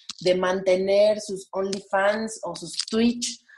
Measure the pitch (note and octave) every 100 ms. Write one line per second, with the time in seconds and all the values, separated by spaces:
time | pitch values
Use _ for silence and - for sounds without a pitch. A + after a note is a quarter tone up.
0 | - - F3 F#3 F#3 F#3+ F#3+ F#3 F#3+ G3+
1 | G#3 G#3+ - F#3+ - F#3+ G3 G3+ - G3
2 | G3+ G#3+ A3 - E3+ E3+ E3 - - A3
3 | A#3+ A#3 - - _